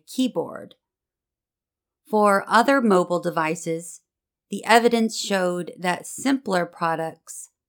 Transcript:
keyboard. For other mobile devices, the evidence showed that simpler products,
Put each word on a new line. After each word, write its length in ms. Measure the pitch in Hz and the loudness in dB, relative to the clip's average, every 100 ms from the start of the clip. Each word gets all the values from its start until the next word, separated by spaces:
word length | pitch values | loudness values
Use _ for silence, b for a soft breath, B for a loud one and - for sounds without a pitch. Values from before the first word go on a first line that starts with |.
| - | -10
keyboard. 680 | - 254 - 143 - - _ _ _ _ _ _ _ _ _ _ _ _ _ _ | -2 -2 -2 -6 -10 -16 _ _ _ _ _ _ _ _ _ _ _ _ _ _
For 380 | 214 208 196 - | 2 4 2 2
other 340 | 214 233 277 | 2 4 4
mobile 380 | 233 185 175 175 | 4 2 2 -2
devices, 840 | 170 160 156 170 - 165 175 - _ _ _ _ _ | -2 -2 -2 -4 -6 -8 -8 -18 _ _ _ _ _
the 120 | 202 | -10
evidence 540 | - 226 233 233 220 - | 4 6 6 2 0 -2
showed 560 | - 196 180 180 175 - | -2 0 0 -2 -8 -6
that 280 | 180 175 - | -6 -6 -8
simpler 600 | - 262 269 - 185 175 | -6 -2 -2 0 -2 -2
products, 840 | - 165 160 160 160 - - - _ | -4 -4 -2 -4 -8 -16 -20 -20 _